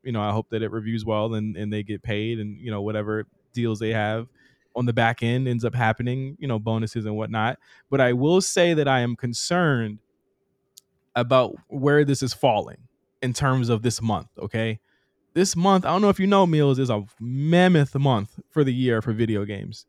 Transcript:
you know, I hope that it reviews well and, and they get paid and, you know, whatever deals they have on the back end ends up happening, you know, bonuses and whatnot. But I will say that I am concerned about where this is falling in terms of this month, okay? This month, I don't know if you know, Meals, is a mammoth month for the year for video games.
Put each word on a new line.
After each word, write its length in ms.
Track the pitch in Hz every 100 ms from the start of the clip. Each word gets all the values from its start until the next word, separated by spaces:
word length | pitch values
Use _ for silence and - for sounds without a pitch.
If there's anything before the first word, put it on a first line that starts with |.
you 80 | -
know, 80 | 113
I 80 | 104
hope 200 | 107 -
that 120 | 113
it 80 | 110
reviews 340 | 110 110 113
well 300 | 110 107 113
and, 220 | 110 107 101
and 160 | 104
they 100 | 107
get 180 | 104 104
paid 340 | - 104 110 113
and, 220 | 104 101
you 100 | 120
know, 100 | 104
whatever 460 | 101 107 104 110 101 _ _
deals 280 | 123 117 107
they 100 | 110
have 360 | 113 107 113 120 _ _ _ _ 123
on 100 | 123
the 60 |
back 320 | 117 113 120
end 240 | 117 127 127
ends 160 | 120
up 100 | 117
happening, 600 | 123 - - 123 131 135 160
you 80 | 143
know, 140 | 113
bonuses 440 | 110 110 113 120 107
and 100 | 107
whatnot. 420 | 110 110 113 135 _ - -
But 100 | 135
I 120 | 123
will 280 | 123 147 185
say 320 | 190 190 175
that 120 | 156 139
I 140 | 131
am 160 | 120 120
concerned 840 | 120 117 - 175 165 127 110 107 _ _ _ _ _ _ _ - _ _ _
about 400 | 120 120 131 123 - -
where 360 | 139 139 147
this 180 | 143 135
is 120 | 127
falling 420 | - 135 104 - - _ _ _ -
in 100 | 123
terms 360 | 120 139 131 120
of 140 | 113
this 180 | 120 -
month, 260 | 113 95 - -
okay? 400 | 107 113 113 110 _ _ _ _ _
This 220 | 165 190 170
month, 280 | 190 190
I 40 | 180
don't 120 | 175
know 60 | 208
if 120 | 190
you 60 | 190
know, 200 | 196 180
Meals, 320 | 156 143 131
is 120 | 127
a 140 | 107 101 -
mammoth 720 | 113 131 151 175 185 165 139
month 440 | 139 139 113 101 - -
for 140 | 156
the 80 | 135
year 300 | 123 127 110
for 100 | 110
video 320 | 110 113 107
games. 420 | 104 101 98 110